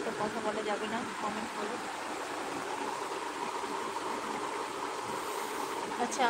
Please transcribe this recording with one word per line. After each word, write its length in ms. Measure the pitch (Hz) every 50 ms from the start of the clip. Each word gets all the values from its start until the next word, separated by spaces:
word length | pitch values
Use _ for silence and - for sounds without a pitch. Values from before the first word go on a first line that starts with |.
| 214
তো 40 | 240 208 -
কথা 180 | 208 214 214 226 220
বলা 160 | 214 208 214 214 214
যাবে 160 | 208 202 214 214 220
না, 40 | 226 254 - - - -
comment 280 | 208 208 214 220 226 -
করো। 180 | 214 208 208 240 - - - - - - - - - - - - - - - - - - - - - - - - - - - - - - - - - 135 - - - - - - - - - - - - - - - - - - - - - - - - - - - - - - - - - - - - - - - - - - - - - - - - - - - 240
আচ্ছা, 180 | 240 - - 262 233